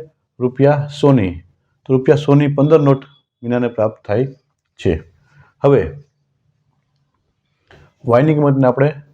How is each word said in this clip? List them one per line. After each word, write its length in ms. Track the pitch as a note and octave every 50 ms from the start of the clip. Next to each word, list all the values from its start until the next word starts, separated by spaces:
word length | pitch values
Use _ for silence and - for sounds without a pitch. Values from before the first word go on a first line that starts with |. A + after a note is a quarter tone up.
| - - _ _ _ _ _ -
રૂપિયા 500 | B2 B2 B2 - C3+ C#3+ D3 C#3+ C#3+ - - -
સોની, 340 | D3+ C#3+ C3+ B2 G2 F#2 F2 E2+ - _ _ _ _ _ _ _ _
તો 40 | - C3+
રૂપિયા 320 | B2+ C3 - C#3+ C3 -
સોની 280 | - C#3+ C#3+ D3 C#3 C#3+
પંદર 240 | C#3 C3+ D3+ D#3+ D#3 D3
નોટ 140 | C#3 C3+ C3+ - - _ _ _ _ _ _ A#2+
વિનાને 260 | A#2 B2 B2 B2 A#2 A#2+
પ્રાપ્ત 220 | - G#2+ A2 A2 - _
થાય 180 | - G2+ A2+ C3 C#3 - _ _ _ _ _ _ _ _ -
છે. 140 | - G2 D#2+ - - _ _ _ _ _ _ _ _ _ _ _ -
હવે 180 | C#3+ C#3 A2+ D#2 D2+ - - - _ _ _ _ _ _ _ _ _ _ _ _ _ _ _ _ _ _ _ _ _ _ _ _ _ _ _ _ _ _ _ _ _ _ _ _ _ _ _ -
વાયની 320 | A#2 A2+ B2 D3 D#3+ D3+
કિંમતને 300 | D3 D3 C#3+ C#3 C3+ C3 B2+
આપણે 200 | A#2+ - C#3 D3+ D3+ C#3+ - _